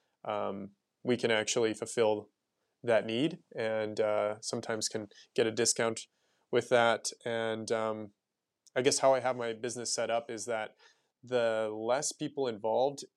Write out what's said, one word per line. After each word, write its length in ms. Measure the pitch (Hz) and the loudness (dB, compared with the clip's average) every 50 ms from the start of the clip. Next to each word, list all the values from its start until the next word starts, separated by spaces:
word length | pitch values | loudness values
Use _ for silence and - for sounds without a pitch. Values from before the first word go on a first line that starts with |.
| _ _ _ _ - | _ _ _ _ -8
um, 460 | 113 107 104 101 101 98 101 98 101 - _ _ _ _ _ - | -4 -4 -2 -2 -4 -4 -6 -8 -12 -14 _ _ _ _ _ -2
we 140 | 123 123 113 | -2 -2 0
can 140 | - 117 | 2 2
actually 420 | 113 107 107 - - 127 117 110 107 | 2 2 2 0 0 2 2 0 0
fulfill 560 | - 117 110 - 123 113 107 107 104 104 - _ _ _ _ _ _ _ _ _ _ - | -2 -6 -6 0 2 2 2 2 0 -4 -10 _ _ _ _ _ _ _ _ _ _ 0
that 220 | 117 113 107 104 | 2 2 2 2
need, 340 | 113 113 117 143 170 180 - _ - - | 0 -2 0 0 -2 -2 -6 _ -12 -8
and, 440 | 151 113 110 110 110 107 107 107 107 | -4 -4 -2 -2 -2 -2 -2 -2 0
uh, 360 | 110 107 104 104 104 104 107 107 | 0 2 2 2 0 0 -2 -4
sometimes 460 | - - - 120 117 - 113 110 107 - | -8 -6 -6 -6 -4 -4 -4 -4 -4 -4
can 200 | - 110 104 101 - - - _ - | -4 -6 -8 -10 -14 -20 -20 _ -2
get 140 | - 120 113 | 0 0 0
a 40 | |
discount 560 | 110 110 113 113 - - 120 113 113 - - - _ _ _ _ _ _ _ _ | 2 0 2 2 2 2 0 0 -2 -4 -8 -14 _ _ _ _ _ _ _ _
with 180 | - 123 - - | 0 0 2 4
that. 420 | 131 120 117 117 113 104 - - - - - | 4 6 6 6 4 2 0 -6 -10 -8 -6
And, 460 | 120 117 113 113 113 110 113 110 107 | -4 -2 -2 -2 -2 -2 -4 -2 -2
um, 400 | 117 113 110 110 107 107 107 101 _ _ _ _ _ _ _ _ _ _ _ _ - | -2 0 0 -2 -2 -4 -8 -10 _ _ _ _ _ _ _ _ _ _ _ _ -2
I 60 | 135 | 2
guess 180 | 127 143 143 - | 2 4 4 4
how 140 | - 135 135 | 6 6 4
I 80 | 127 | 4
have 160 | 117 127 123 123 | 2 0 -2 -2
my 160 | 120 117 113 | -2 -4 -4
business 400 | 107 113 123 117 123 117 113 - | -4 -6 -6 -6 -6 -6 -4 -2
set 180 | - 117 110 | -2 0 0
up 180 | 113 117 117 - | 0 -2 -2 -4
is 160 | 120 110 104 | -8 -8 -4
that 300 | 120 113 110 110 - - _ - - _ _ _ _ _ _ - | -4 -4 -4 -4 -6 -10 _ -20 -20 _ _ _ _ _ _ -8
the 460 | 120 127 123 117 113 110 110 110 107 107 | -2 0 0 2 2 2 0 0 -2 -2
less 380 | 107 110 113 120 143 151 - | -2 0 0 0 0 0 -2
people 360 | - - 156 147 143 143 135 123 | -4 -4 -6 -6 -4 -2 -4 -4
involved 580 | 110 101 107 110 110 113 127 143 - - - - _ | -4 -2 -2 0 2 2 2 2 0 -4 -12 -16 _